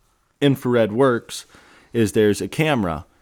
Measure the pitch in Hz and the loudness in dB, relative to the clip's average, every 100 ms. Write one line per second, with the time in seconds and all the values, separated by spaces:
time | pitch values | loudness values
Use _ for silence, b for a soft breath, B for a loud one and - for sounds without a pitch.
0 | _ _ _ - 143 131 123 120 107 110 | _ _ _ -2 0 2 0 0 0 2
1 | 135 117 - - - B B B B 117 | 0 0 -6 -16 -18 B B B B -2
2 | 107 113 107 98 90 - 156 135 90 78 | 0 2 2 2 -4 -4 -2 -2 -2 -6
3 | - b | -10 b